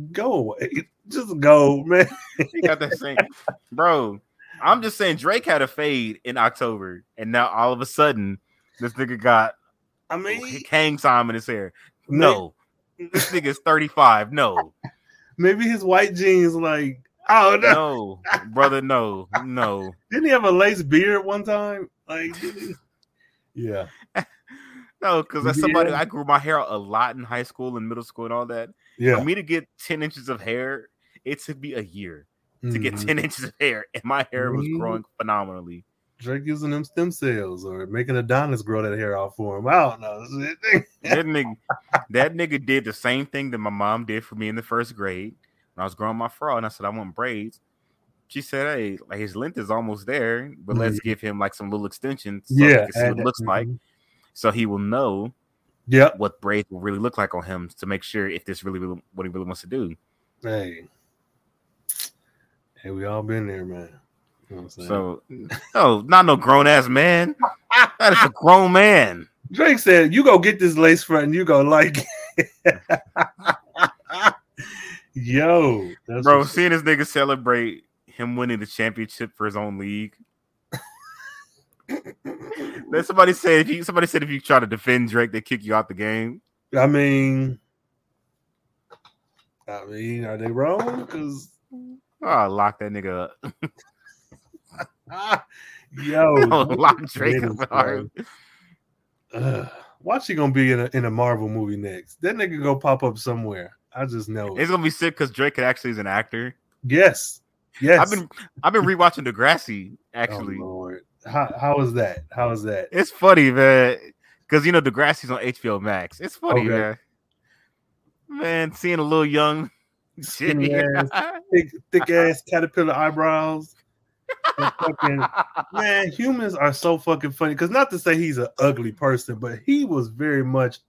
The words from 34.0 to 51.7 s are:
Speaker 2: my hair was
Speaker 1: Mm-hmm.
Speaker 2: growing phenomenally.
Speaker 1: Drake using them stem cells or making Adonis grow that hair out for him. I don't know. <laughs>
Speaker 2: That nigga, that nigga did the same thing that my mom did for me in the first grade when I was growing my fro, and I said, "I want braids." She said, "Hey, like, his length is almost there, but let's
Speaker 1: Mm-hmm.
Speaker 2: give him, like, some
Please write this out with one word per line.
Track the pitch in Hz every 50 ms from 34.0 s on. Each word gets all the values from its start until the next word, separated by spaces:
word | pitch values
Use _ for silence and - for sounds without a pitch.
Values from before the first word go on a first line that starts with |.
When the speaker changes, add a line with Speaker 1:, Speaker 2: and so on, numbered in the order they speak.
| 110
Speaker 2:
my | 123 139 139 131 -
hair | - 127 127 127
was | 131 139 143
Speaker 1:
Mm-hmm. | 156 160 165
Speaker 2:
growing | 113 113 113 113 110 _ _
phenomenally. | - 110 110 104 104 98 95 92 90 87 87 87 87 - _ _ _ _ _ _ -
Speaker 1:
Drake | 117 123 131 139 143
using | 151 151 147 151 147
them | 147 147 156
stem | - - 170 170 180
cells | 175 - - 131 117 107 101 92 90 90 92
or | 95 92 92 95
making | 92 104 123 123 131 131
Adonis | 123 120 113 127 135 147 147 131 113
grow | 101 110 110 110 107
that | 104 104
hair | 110 110 104 101
out | 98 98 98 -
for | - 107 104 98
him. | 101 110
I | 131
don't | 165 180 156 127 113 107
know. | 110 107 104 104 117 123
<laughs> | 139 139 143 151 165 - - 220 208 180 - - _ _
Speaker 2:
That | - - 185 160 165
nigga, | 156 156 147 131 117 110 - _ - 139 - - _ - - - -
that | - 123 135 160 165
nigga | 170 170 156 147 139 131
did | 113 135 131 110
the | 110 104
same | - - 123 127 135 139
thing | - - 139 139 131
that | 120
my | 110 107 104
mom | 101 101 101 104 110 117 117
did | 110 107 110 113
for | - 110
me | 107 110 107
in | 110
the | 117
first | 113 - 117 117 117 117 120
grade | 107 101 95 92 92 98 110 - _ _ _ _ _ _ _ _
when | -
I | 92
was | 95 90
growing | - 107 110 113
my | 113 117
fro, | 117 - - 147 151 131
and | 117 113
I | 107
said, | - - 101
"I | 101
want | 107 110 101 95 82
braids." | - 120 127 117 104 104 113 - _ _ _ _ _ _ _ _ _ _ _ _ _ _
She | _ - 139 135
said, | - - 135 139 147 151
"Hey, | 127 110 101 98 - - -
like, | 98 101
his | 107 101 90
length | 104 131 160 180
is | - 107 98
almost | 110 113 117 110 104 101 98
there, | 113 135 147 117 113 117 120 131 143 139 -
but | 90 98 117
let's | 117 117 113 107 101
Speaker 1:
Mm-hmm. | - 113
Speaker 2:
give | 107 -
him, | - 107 101 101
like, | 101 98 -
some | - 104 101